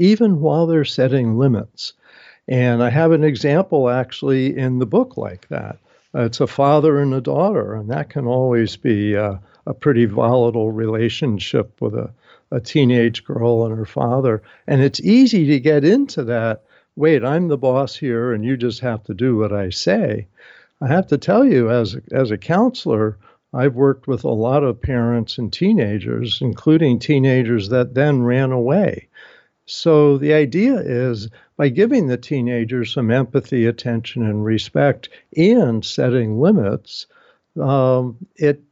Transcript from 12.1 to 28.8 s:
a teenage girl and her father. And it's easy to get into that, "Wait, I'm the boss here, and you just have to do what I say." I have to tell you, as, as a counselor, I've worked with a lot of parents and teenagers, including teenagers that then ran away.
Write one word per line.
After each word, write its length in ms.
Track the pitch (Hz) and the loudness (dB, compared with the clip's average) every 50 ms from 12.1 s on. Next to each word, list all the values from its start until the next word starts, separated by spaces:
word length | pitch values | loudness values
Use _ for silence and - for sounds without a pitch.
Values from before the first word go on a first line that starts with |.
| - _ _ _ - _ _ - - | -12 _ _ _ -20 _ _ -8 -8
a 80 | 127 | -8
teenage 640 | - - - 156 139 123 123 123 117 117 120 - - | -6 -2 0 2 2 4 4 4 2 2 0 -4 -10
girl 420 | - 143 120 117 120 117 113 117 | -8 -6 -2 0 0 2 2 0
and 100 | 113 110 | -2 -4
her 80 | 110 110 | -6 -8
father. 560 | - - 139 123 117 123 135 131 127 110 104 - - - _ - - | -8 -6 -4 -2 -2 0 0 0 0 0 -2 -4 -12 -20 _ -6 -2
And 120 | 143 131 | 2 2
it's 200 | 135 139 139 - | 2 2 0 -2
easy 440 | - 175 214 254 269 240 226 185 156 139 | 0 2 4 6 6 4 4 2 2 2
to 100 | 151 135 | 2 2
get 260 | 123 156 151 147 139 | 2 2 4 4 4
into 380 | 165 214 277 277 269 - 165 131 | 4 4 4 2 -2 -4 -6 -4
that, 400 | 113 120 117 113 113 110 107 _ _ _ _ _ _ - | -2 -2 -2 -2 -2 -4 -6 _ _ _ _ _ _ -6
"Wait, 300 | - 143 160 160 131 107 | 0 2 4 4 4 2
I'm 240 | 127 147 170 180 170 | 0 0 0 0 0
the 100 | 147 123 | -2 0
boss 380 | 131 131 127 135 139 123 - | 0 0 0 0 0 -2 -6
here, 360 | - 156 131 117 117 117 127 117 | -8 -6 -4 -2 -2 -2 -2 -2
and 120 | 104 107 | -4 -2
you 120 | 123 135 | -4 -4
just 220 | 123 120 123 110 - | -2 -2 -4 -4 -4
have 240 | 131 123 113 101 - | -6 -6 -6 -6 -8
to 100 | - 123 | -10 -6
do 220 | 92 127 131 120 | -2 0 0 0
what 160 | 104 107 101 104 | 0 0 -2 -2
I 180 | 101 98 92 | -4 -4 -4
say." 580 | 90 - - 170 190 226 196 123 107 110 101 - _ _ - - - - _ _ _ - | -6 -4 -2 0 0 0 0 -2 -4 -6 -8 -12 _ _ -20 -20 -20 -20 _ _ _ -6
I 60 | 147 | -2
have 220 | 123 147 180 190 - | 0 0 0 0 0
to 100 | 147 139 | -2 -2
tell 260 | - - 196 226 277 | 0 0 2 4 4
you, 240 | 269 190 127 117 110 | 4 4 4 2 2
as, 280 | 120 123 113 92 95 131 - - - | 2 0 0 -2 -4 -10 -12 -6 -2
as 180 | 135 131 110 | -2 0 0
a 80 | 107 95 | -2 -6
counselor, 800 | - - 170 190 233 254 247 - - 180 123 107 110 107 104 - _ _ _ _ _ _ - | -2 0 2 2 2 0 0 -4 -4 -2 0 0 0 -2 -4 -8 _ _ _ _ _ _ -4
I've 220 | 127 127 143 117 | 0 0 0 2
worked 320 | 120 139 139 135 131 - | 2 2 2 2 0 -4
with 160 | - 131 113 - | -6 -4 -4 -2
a 80 | 135 | -2
lot 320 | 117 110 110 120 135 147 143 | -2 0 0 0 0 2 0
of 180 | 127 113 120 | 0 -2 -4
parents 560 | - - 131 120 117 117 120 120 110 - - | -4 -4 -2 0 0 0 0 -2 -2 -4 -8
and 160 | - 120 104 - | -8 -8 -8 -4
teenagers, 840 | - 175 196 226 185 120 101 107 104 92 107 120 113 123 113 - - | -2 0 2 2 2 0 0 -2 -4 -6 -6 -6 -6 -6 -6 -6 -4
including 600 | 143 120 107 - - 156 156 160 165 139 120 117 | -4 -6 -6 -4 -2 0 2 2 2 2 0 0
teenagers 680 | - - 151 139 131 135 127 131 123 113 120 110 101 98 | 0 0 0 2 2 2 2 2 2 0 0 -2 -2 0
that 240 | 127 127 123 131 127 | 0 0 0 0 0
then 280 | 127 143 151 143 131 120 | 0 2 2 2 2 2
ran 300 | 120 123 131 135 131 127 | 0 0 0 0 0 -2
away. 560 | 123 117 123 147 202 | -2 0 0 0 0